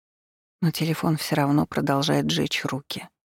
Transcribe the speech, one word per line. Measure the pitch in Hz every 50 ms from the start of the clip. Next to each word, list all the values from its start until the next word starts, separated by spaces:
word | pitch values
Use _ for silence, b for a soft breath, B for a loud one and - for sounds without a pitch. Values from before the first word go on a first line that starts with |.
| _ _ _ _ _ _ _ _ _ _ _ _
Но | - 160
телефон | 151 - 160 165 160 - - 175 156 156
все | - - 160
равно | 151 143 139 143 147 156
продолжает | - - 151 151 143 143 139 139 156 143 143 143 151
жечь | 165 165 143 147 - - -
руки. | 147 - 131 - - - - - - _ _ _ _